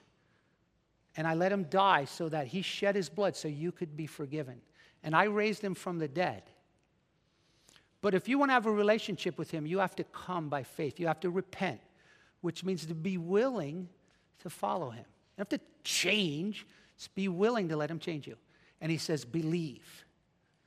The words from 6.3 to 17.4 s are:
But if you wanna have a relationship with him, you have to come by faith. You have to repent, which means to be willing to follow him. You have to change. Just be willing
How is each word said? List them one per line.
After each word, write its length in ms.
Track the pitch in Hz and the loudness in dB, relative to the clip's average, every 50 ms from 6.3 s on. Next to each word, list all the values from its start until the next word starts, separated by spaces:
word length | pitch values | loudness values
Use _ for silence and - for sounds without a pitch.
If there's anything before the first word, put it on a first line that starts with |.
| 113 95 - - - _ _ _ _ _ _ _ _ _ _ _ _ _ _ _ _ _ _ _ _ _ _ - - - _ _ _ _ | 0 -4 -10 -18 -20 _ _ _ _ _ _ _ _ _ _ _ _ _ _ _ _ _ _ _ _ _ _ -20 -20 -20 _ _ _ _
But 120 | - 208 190 | 0 2 2
if 160 | 185 - 226 | 2 2 2
you 100 | 254 277 | 4 4
wanna 140 | 285 269 262 | 6 6 6
have 120 | 247 208 | 4 4
a 60 | 226 | 4
relationship 680 | 214 208 208 202 214 220 - - 190 - - 185 147 - | 2 4 4 4 4 4 2 -2 -6 -2 -2 -4 -4 -4
with 140 | 156 - | -6 -4
him, 160 | - 160 151 151 | -4 -4 -2 -2
you 120 | 175 190 | 0 0
have 160 | 190 175 - - | 0 0 -2 -4
to 80 | 151 | -8
come 420 | - - - - - 180 175 156 147 | -8 -10 -12 -10 -6 -6 -4 -4 -2
by 160 | 147 139 127 | -4 -4 -4
faith. 340 | - - - 165 135 - - | -6 -6 -4 -4 -4 -4 -2
You 100 | 175 165 | -2 -2
have 120 | 156 160 | 0 0
to 100 | - 180 | -2 -2
repent, 520 | 175 190 180 - - - 196 175 127 - - - _ _ _ _ - _ _ _ _ _ | -2 -2 -4 -4 -6 -4 -2 -2 -4 -6 -12 -20 _ _ _ _ -20 _ _ _ _ _
which 240 | - 170 160 - 175 | -4 -4 -4 -2 -2
means 220 | 190 190 156 156 | -2 -2 -2 -4
to 100 | 156 170 | -6 -8
be 220 | 160 156 196 190 180 | -4 -4 -2 -2 -2
willing 720 | 165 170 190 202 247 269 254 208 151 139 156 185 180 175 - _ _ _ _ _ _ _ _ _ | -2 2 2 4 4 4 0 -2 -4 -4 -6 -8 -10 -10 -14 _ _ _ _ _ _ _ _ _
to 100 | - 180 | -14 -14
follow 420 | - - - 208 208 190 156 127 | -8 -4 -2 -2 -2 -2 -4 -6
him. 140 | 110 120 - - _ _ _ _ _ - | -8 -10 -14 -18 _ _ _ _ _ -10
You 40 | |
have 80 | 202 - | -4 -4
to 100 | 302 - - - _ _ - | -4 -4 -6 -10 _ _ -6
change. 840 | - - - - 180 202 214 196 160 143 151 180 214 208 - - - - - - _ _ - | -2 0 2 2 4 4 4 2 2 0 -2 -2 -4 -4 -6 -10 -16 -20 -20 -20 _ _ -18
Just 160 | - - - | -18 -12 -6
be 120 | 190 196 196 | -2 -2 -2
willing 420 | 175 170 | 2 2